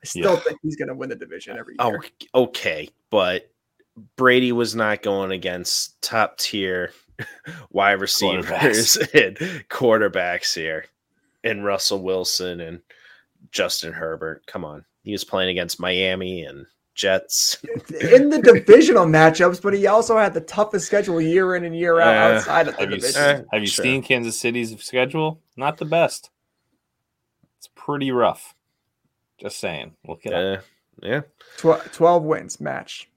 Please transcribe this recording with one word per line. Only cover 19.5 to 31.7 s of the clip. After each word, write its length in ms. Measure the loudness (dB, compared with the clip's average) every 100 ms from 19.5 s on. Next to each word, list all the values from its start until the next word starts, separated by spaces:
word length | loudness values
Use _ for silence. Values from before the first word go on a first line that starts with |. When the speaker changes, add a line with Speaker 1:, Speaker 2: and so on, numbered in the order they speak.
| 2
Speaker 1:
but 120 | -2
he 140 | 0 2
also 300 | 2 4 2
had 160 | 2
the 80 | -2
toughest 440 | -8 -2 -2 -2 0
schedule 340 | -2 0 -2
year 340 | 2 2 0 -2
in 80 |
and 120 | -4 -4
year 220 | 2 4
out 140 | 6 6
Speaker 3:
Uh, 200 | 4 2
Speaker 1:
outside 320 | 2 0 0
of 80 | -2
the 60 |
Speaker 2:
Have 80 | -6
you 60 | -4
Speaker 1:
division. 240 | -4 0
Speaker 2:
s-, 180 | 2 2
Speaker 3:
Uh, 40 | -2
Speaker 2:
have 80 | -4
you 60 | -2
Speaker 3:
sure. 160 | -2
Speaker 2:
seen 180 | -2 -2
Kansas 340 | -2 -2 -2 -6
City's 440 | -4 -4 -6 -10
schedule? 560 | -8 -2 -2 -2 -4 -6 _ -6
Not 220 | -6 -6
the 80 | -2
best. 460 | 0 0 -2 -18 _ _ _ _ _ _ _ _ _ _ _ _ _
It's 120 | -20 _
pretty 360 | -8 -6 -2
rough. 420 | 0 0 0 -12 _ _ _ _ _ _ _ _ _
Just 200 | -14 -10
saying. 360 | -8 -8 -12 _ -18
Look 180 | -14 -6
it 80 |
up. 260 | -4 -4 -6
Speaker 3:
Uh, 20 | -10 _ _ _
yeah. 200 | -6 -6 -8 _ _ -2
Speaker 1:
Tw-, 240 | 2